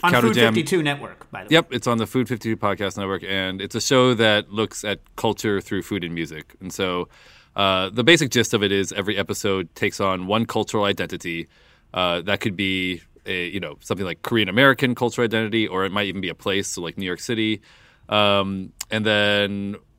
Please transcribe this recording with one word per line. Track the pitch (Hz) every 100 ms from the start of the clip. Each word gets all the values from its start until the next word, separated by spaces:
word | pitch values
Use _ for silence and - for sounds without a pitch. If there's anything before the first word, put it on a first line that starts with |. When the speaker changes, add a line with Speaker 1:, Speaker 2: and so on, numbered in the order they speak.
Speaker 1:
On | 175
Speaker 2:
Counter | 127 120
Speaker 1:
Food |
Speaker 2:
Jam. | 160 113
Speaker 1:
fifty-two | 110 151 190
Network, | 147 143 110 - -
by | 101
the | 98
way. |
Speaker 2:
Yep, | 160 156
it's | 123 123
on | 117
the | 107
Food | 131 117
fifty-two | 113 113 110
Podcast | 104 98 101 95
Network, | 98 95
and | 92 95 95 95
it's | 98 113
a |
show | - 131 127
that | 113 110 104 -
looks | 104 107 -
at | 107 98 - -
culture | 113 101 117 101
through | - 98
food | - 101
and | 85
music. | 85 78 78 - -
And | 92
so, | - 95 90 90 - - - _ -
uh, | 98 95 95
the | 107
basic | 117 170 139
gist | 123 110
of | 113
it | 101
is | 98 90
every | 98 98 98
episode | 87 101 104 95 85
takes | - 104 -
on | 98 92 92
one | 107 113
cultural | 113 104 110
identity. | 101 98 87 - 90 82 78 _ _ _ _
Uh, | 87 90 87
that | 87 101
could | 113 90
be | 95 92 92 87 - _ -
a, | 92 87
you | 92
know, | 82 -
something | - 98 92
like | 82
Korean | - 117 98
American | 104 139 127 127 120
cultural | 120 120
identity, | 117 113 110 113 107
or | 92 95
it |
might | 101 101
even | 95
be | 92
a | 80
place, | 104 98 95
so, | -
like, | 85 82
New | 92
York | 87
City. | - 113 110 107 - - - _ -
Um, | 107 104 101 98 98 92 - -
and | 110 107
then | 104 104 101 101 101 101 101 _